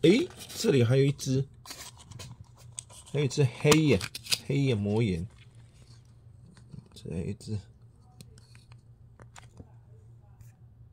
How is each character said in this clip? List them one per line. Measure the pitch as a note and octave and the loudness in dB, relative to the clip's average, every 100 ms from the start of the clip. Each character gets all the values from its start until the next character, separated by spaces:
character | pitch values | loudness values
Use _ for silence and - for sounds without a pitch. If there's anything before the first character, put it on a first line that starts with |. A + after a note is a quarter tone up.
诶， | D#3+ A3+ F4+ - - - | 4 4 2 -10 -16 -4
这 | - | 2
里 | C#3 | 4
还 | A#2 C3+ | 4 4
有 | |
一 | C#3 | 2
只， | C#3+ C#3 C3 C#3+ - - - - - - - - - - - - - - - - | 0 -4 -4 -4 -12 -20 -20 -20 -20 -20 -20 -18 -20 -20 -20 -20 -20 -20 -20 -8
还 | C#3+ | -4
有 | C#3+ | -2
一 | |
只 | - | 0
黑 | C3+ - D3+ | 0 2 4
眼， | D3+ D3+ G#2 - - - - - | 4 4 2 0 -12 -8 -8 -4
黑 | C#3+ | -2
眼 | C3+ A2 | 0 0
魔 | G2+ G#2+ | 0 0
眼。 | A#2 E2+ F2 - - - - - - - - - - - - - - - - - | 0 -2 -6 -14 -20 -20 -20 -20 -20 -20 -20 -20 -20 -20 -20 -20 -20 -20 -20 -18
这 | - E2 | -10 -8
一 | F2+ G#2 | -8 -10
只， | - G#2 - - - - - - - - - - - - - - - - - - - - - - - - - - - - - - - - - | -8 -10 -10 -20 -20 -20 -20 -20 -20 -20 -20 -20 -20 -20 -20 -20 -20 -20 -20 -20 -20 -20 -20 -20 -20 -20 -20 -20 -20 -20 -20 -20 -20 -20 -20